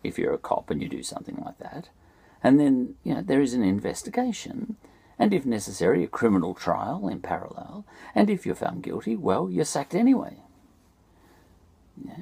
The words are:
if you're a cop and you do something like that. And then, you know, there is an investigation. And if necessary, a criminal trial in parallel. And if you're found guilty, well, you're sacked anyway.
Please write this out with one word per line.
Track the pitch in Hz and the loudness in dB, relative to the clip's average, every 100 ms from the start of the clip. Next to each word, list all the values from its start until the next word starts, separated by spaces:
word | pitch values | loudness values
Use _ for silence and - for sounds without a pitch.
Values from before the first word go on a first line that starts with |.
if | - - | -6 -2
you're | - | -2
a | - | -2
cop | - - - | -2 -4 -2
and | 73 | -4
you | 67 | -4
do | - | -8
something | - - - - | -8 -10 -10 -12
like | - - | -12 -14
that. | - 151 - _ _ _ _ _ | -14 -14 -16 _ _ _ _ _
And | 123 139 | 6 8
then, | 143 131 123 - | 6 4 0 -6
you | - | -4
know, | 131 | -4
there | - 139 | 2 2
is | 135 | 2
an | 123 | 2
investigation. | 95 101 - - - 240 247 208 - - - 214 - _ _ - | 2 2 0 -6 -4 -2 -2 -4 -8 -10 -8 -10 -14 _ _ 0
And | 208 | 2
if | 190 135 | 2 0
necessary, | 110 101 95 87 87 | -2 -4 0 2 4
a | 85 | 0
criminal | - 117 98 85 | 0 4 4 2
trial | 90 - 85 101 170 - | -2 -2 -2 -2 -4 -6
in | - | -6
parallel. | - 85 - - - 208 - - - | -6 -6 -6 -14 -14 -16 -18 -20 -2
And | 214 208 | 2 4
if | 196 - | 2 -2
you're | - | -2
found | - - | -4 -4
guilty, | - 98 107 117 | -6 -6 -4 -2
well, | 98 101 185 | 0 0 0
you're | 180 156 | 0 0
sacked | 151 139 175 | -2 -2 2
anyway. | 240 254 - - - _ _ _ _ _ _ _ _ _ _ _ _ _ _ - - - | 6 4 2 -12 -20 _ _ _ _ _ _ _ _ _ _ _ _ _ _ -18 -16 -6